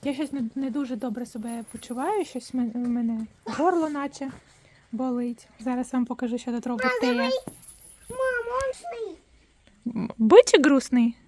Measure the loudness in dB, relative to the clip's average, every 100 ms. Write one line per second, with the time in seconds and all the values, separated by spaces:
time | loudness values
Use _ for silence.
0 | -4 -4 -4 -4 -4 -4 -4 -4 -4 -4
1 | -4 -6 -8 -10 -10 -10 -10 -14 -10 -4
2 | -2 0 -2 -6 -6 -2 -2 -2 -2 0
3 | 0 -2 -6 -12 -10 0 2 2 0 -2
4 | -6 -6 -10 -10 _ -20 -20 _ _ -6
5 | -2 -2 -4 -6 -14 _ -4 -2 -2 0
6 | -2 -2 -4 -4 -4 -4 -4 -2 0 2
7 | 0 2 0 -2 -4 -16 -18 -18 -18 -20
8 | -14 -4 -2 -2 -2 -2 -2 -6 -10 -10
9 | -10 -12 _ _ _ _ _ _ -8 -6
10 | -8 0 8 10 10 8 6 4 4 2
11 | 2 0